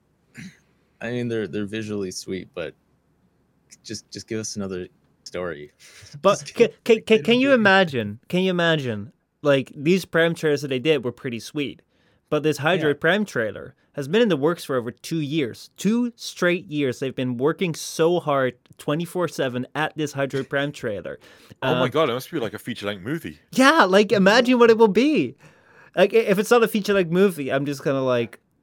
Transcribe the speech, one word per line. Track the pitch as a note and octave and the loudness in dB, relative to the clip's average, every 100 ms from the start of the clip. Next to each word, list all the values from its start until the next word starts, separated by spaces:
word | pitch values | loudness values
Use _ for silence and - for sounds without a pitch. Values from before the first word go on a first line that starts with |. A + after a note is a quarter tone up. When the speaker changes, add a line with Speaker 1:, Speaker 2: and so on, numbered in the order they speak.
| _ _ _ - | _ _ _ -20
Speaker 1:
<clears throat> | - - _ _ _ _ | -20 -20 _ _ _ _
I | A2+ | -8
mean, | B2 A#2+ | -6 -4
they're, | A2+ G2 | -4 -4
they're | G#2+ G2+ | -6 -6
visually | A2 G#2+ G#2 F#2+ | -8 -6 -6 -6
sweet, | - - F#2+ - - | -8 -8 -10 -10 -10
but | D#2 - _ _ _ _ _ _ _ _ _ - | -12 -12 _ _ _ _ _ _ _ _ _ -20
just, | - A2 - | -16 -16 -14
just | G#2 - | -18 -10
give | A2 | -8
us | G#2+ G#2 | -8 -8
another | G2 F#2 F2+ _ _ _ | -8 -8 -10 _ _ _
story. | - F2 F2+ D2 D2 _ - - | -14 -8 -8 -8 -14 _ -20 -20
<laughs> | - C#3+ | -20 -2
Speaker 2:
But | F#3+ G3+ | 0 0
Speaker 1:
Just | C#3+ - | -2 2
Speaker 2:
ca-, | D3+ | 2
Speaker 1:
give | - - | 2 0
Speaker 2:
ca-, | A3 | 2
Speaker 1:
like, | - | 4
Speaker 2:
ca-, | A3 | 2
Speaker 1:
they | |
don't | A3 | 4
Speaker 2:
can | B3 | 2
you | C#4 | 4
Speaker 1:
do | |
anything. | B3+ | 4
Speaker 2:
imagine? | G#3 F#3+ F3+ C3 G#2 G#2+ - | 6 4 4 0 -6 -8 -4
Can | F3+ | -2
you | F#3+ | 0
imagine? | F3 E3+ D#3 B2+ G#2+ A2+ - _ _ | 0 2 0 -2 -6 -10 -16 _ _
Like, | D3 C#3 - D3+ | 2 2 0 -4
these | C#3+ F#3+ - | 0 0 2
Prime | E3 E3+ E3 | 0 2 0
trailers | D#3 C#3+ | 0 -2
that | C#3 | -2
they | C3 | -2
did | C#3 D3 | 0 0
were | A#2+ | -2
pretty | A#2+ C3+ A#2 | -6 -8 -10
sweet, | - D3+ C3+ - _ _ _ _ _ | -8 -6 -6 -8 _ _ _ _ _
but | D3+ | 0
this | D3+ C#3+ | 0 0
Hydroid | D3 F#3 D3+ | 0 0 0
Speaker 1:
Yeah. | C#3 | 0
Speaker 2:
Prime | D#3+ G3+ G#3 | 0 0 -2
trailer | C3 A2 F#2 - - _ | -4 -4 -6 -14 -20 _
has | - C#3 | -12 -2
been | G#3 | 2
in | A#3 | 2
the | D#3 | 2
works | D3+ E3+ | 0 -2
for | - C3 | -4 -4
over | A#2 | -4
two | - - E3 | -10 -8 -6
years. | C#3+ D#3 A#2+ G#2+ - - | -4 -2 -4 -6 -18 -6
Two | F#3+ A#3 B3 - | -2 0 -2 -6
straight | - - F3+ F3+ - | -14 -2 0 0 -4
years | D3 C3+ A#2+ | -2 -2 -2
they've | C3+ A#2+ | -6 -4
been | B2+ A#2+ | -4 -2
working | C#3+ D#3+ F3+ | -2 0 -4
so | D3+ - - E3 F3 | -4 -8 -2 0 2
hard, | D3 C#3 C3 - _ - | 0 0 -2 -4 _ -10
twenty-four | - D3+ E3+ F3+ E3+ | -4 -4 -4 -4 -4
seven, | - C#3 B2 B2+ | -4 -4 -4 -6
at | C#3+ D#3 - | -6 -6 -4
this | D3 | -6
Hydroid | C#3 C#3 C#3 C3 | -4 -4 -4 -4
Prime | C#3+ C#3+ | -4 -4
trailer. | - A#2+ G2+ D#2 C#2+ - - - - | -6 -8 -8 -10 -14 -18 -20 -20 -6
Speaker 3:
Oh | C3 | -2
my | B2+ B2 | 0 0
Speaker 2:
Uh, | |
Speaker 3:
god, | C3+ D#3 | 0 0
it | |
must | A#2+ - | -2 -6
be | D#3+ | -6
like | A2 | -4
a | G#2 | -6
feature-length | - A2+ G2+ G#2 | -10 -8 -6 -6
movie. | F#2+ D#3+ G2+ D2+ _ | -8 -8 -8 -14 _
Speaker 2:
Yeah, | G3 C4+ D#4+ F#3+ | 2 4 6 6
like, | F#3 G#3 | 4 4
imagine | G#3+ F#3+ A#3 A#3+ B3 | 4 6 6 4 6
what | A#3 | 6
it | A3+ | 8
will | A3+ | 6
be. | G3 C#4+ C4+ B2 - - _ _ _ - - | 4 2 2 -2 -6 -20 _ _ _ -6 0
Like, | F#3+ | 2
i-, | A3+ | 4
if | G#3+ F#3+ | 2 0
it's | G3+ | 2
not | A#3+ | 2
a | A3+ | 4
feature-length | A3 F#3+ G3 E3+ | 0 0 0 2
movie, | F3 G3+ E3 C3 | 2 2 0 -4
I'm | C3+ C#3+ | -2 -2
just | C#3 | -4
gonna, | D#3+ C3+ | -4 -2
like, | C3 B2 A#2 - _ _ | 0 0 -2 -8 _ _